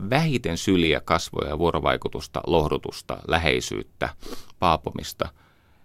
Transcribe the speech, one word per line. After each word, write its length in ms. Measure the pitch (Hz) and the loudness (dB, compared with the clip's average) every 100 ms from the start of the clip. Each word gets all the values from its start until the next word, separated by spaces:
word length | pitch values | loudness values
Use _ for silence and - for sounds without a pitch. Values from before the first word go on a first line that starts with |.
| 98 | -2
vähiten 480 | 135 165 123 85 85 | 0 2 0 -2 -2
syliä, 440 | - 92 82 69 - | 2 4 4 2 2
kasvoja, 520 | 82 - - 71 78 | 0 0 -6 -4 0
vuorovaikutusta, 840 | 85 78 71 64 - - - - - | 0 2 0 0 -2 -8 -8 -6 2
lohdutusta, 680 | 82 76 69 - - - - - | 2 4 0 -4 -12 -10 -8 0
läheisyyttä, 840 | 82 78 64 - 52 - - 62 - - - - - | 2 2 0 -2 -8 -8 -6 -6 -6 -12 -12 -12 0
paapomista, 680 | 90 78 - - - - - - _ _ _ _ | 2 2 0 -8 -10 -6 -8 -8 _ _ _ _